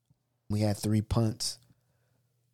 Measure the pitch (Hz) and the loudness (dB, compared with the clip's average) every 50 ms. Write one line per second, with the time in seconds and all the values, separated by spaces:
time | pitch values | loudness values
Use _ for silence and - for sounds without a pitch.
0 | _ _ _ _ _ _ _ _ _ - 104 107 107 104 101 - - 104 107 107 | _ _ _ _ _ _ _ _ _ -4 -2 0 2 2 0 0 0 2 2 2
1 | 107 - - 117 113 110 107 - - - - - _ _ _ _ _ _ _ _ | 2 2 0 0 0 0 -2 -4 -6 -8 -8 -10 _ _ _ _ _ _ _ _
2 | _ _ _ _ _ _ _ _ _ _ | _ _ _ _ _ _ _ _ _ _